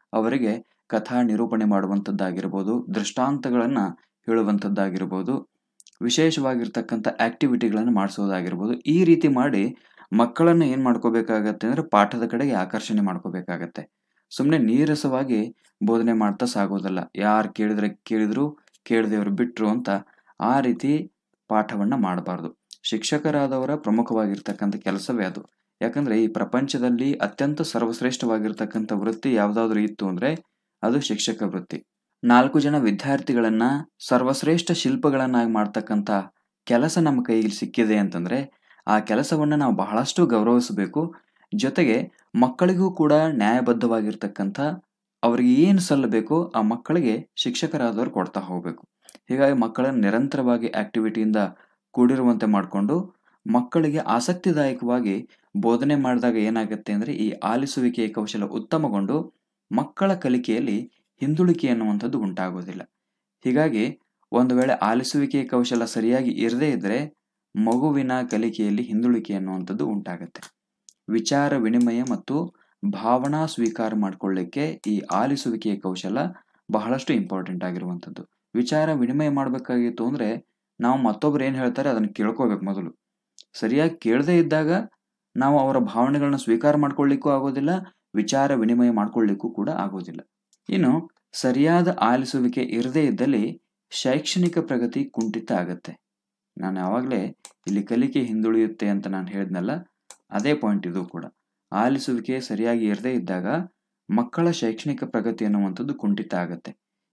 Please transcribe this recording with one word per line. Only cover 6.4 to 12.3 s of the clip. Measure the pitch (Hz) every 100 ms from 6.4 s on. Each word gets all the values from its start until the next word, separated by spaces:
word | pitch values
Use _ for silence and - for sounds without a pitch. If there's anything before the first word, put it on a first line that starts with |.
| 135 123 107 123 113 113 107
ಆಕ್ಟಿವಿಟಿಗಳನ್ನ | - 113 120 143 120 117 107 117
ಮಾಡಿಸೋದಾಗಿರ್ಬೋದು. | 107 98 101 101 95 90 90 104
ಈ | 120 - 165
ರೀತಿ | 175 170 156
ಮಾಡಿ | 131 135 101 107 - _ - -
ಮಕ್ಕಳನ್ನ | 107 120 - 170 170
ಏನ್ | 147 131
ಮಾಡ್ಕೋಬೇಕಾಗತ್ತೆ | 131 117 120 113 110 110 104 104 110
ಅಂದ್ರೆ | 143
ಪಾಠದ | 160 107 104 120
ಕಡೆಗೆ | 113